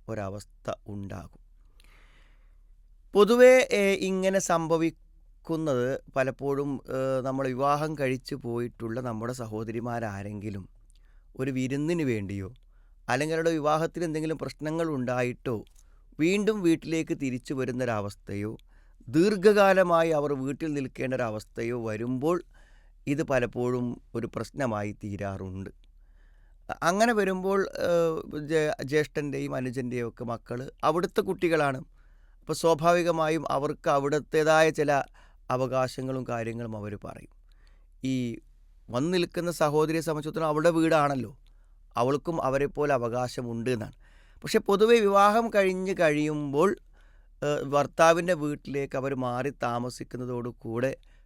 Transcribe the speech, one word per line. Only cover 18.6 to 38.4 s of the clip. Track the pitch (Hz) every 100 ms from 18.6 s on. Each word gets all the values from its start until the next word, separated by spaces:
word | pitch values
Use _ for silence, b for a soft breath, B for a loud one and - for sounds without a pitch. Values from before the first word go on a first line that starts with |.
| - - - - -
ദീർഘകാലമായി | 135 190 202 190 208 196 190 180 170 165
അവർ | 156 143
വീട്ടിൽ | 139 131 139 160
നിൽക്കേണ്ട | 143 131 - 131
ഒരവസ്ഥയോ | 127 117 107 - - 117 123
വരുമ്പോൾ | 113 107 120 127 147 180 - b b b b - -
ഇത് | 139
പലപ്പോഴും | - 131 120 120 123 127 123 120 -
ഒരു | 117 113
പ്രശ്നമായി | 113 113 - 131 104 104
തീരാറുണ്ട്. | 104 107 101 98 95 95 95 95 - - - - - - - - - -
അ-, | -
അങ്ങനെ | 165 190 233
വരുമ്പോൾ, | 214 190 185 185 196 190 -
ഏഹ്, | - 170 165 160 - 151 147
ജേ-, | 160 151 -
ജ്യേഷ്ഠൻ്റെയും | 135 151 147 - 151 135 143 135
അനുജൻ്റെയും | 127 123 123 123 117
ഒക്കെ | -
മക്കൾ | 117 117 - 123 135 -
അവിടുത്തെ | 135 160 196 -
കുട്ടികളാണ്. | 196 175 175 160 143 131 - - - - -
അപ്പോൾ | - -
സ്വാഭാവികമായും | 156 165 160 170 175 170 165 156 160 -
അവർക്ക് | 139 147 151 170
അവിടുത്തേതായ | 143 139 147 - 160 156 156 160
ചില | 156 147 139 - b b b -
അവകാശങ്ങളും | 127 131 131 127 - 131 131 123
കാര്യങ്ങളും | 120 113 113 117 107
അവർ | 104 101
പറയും. | - - - - - - - - - -
ഈ | 131 131 123 117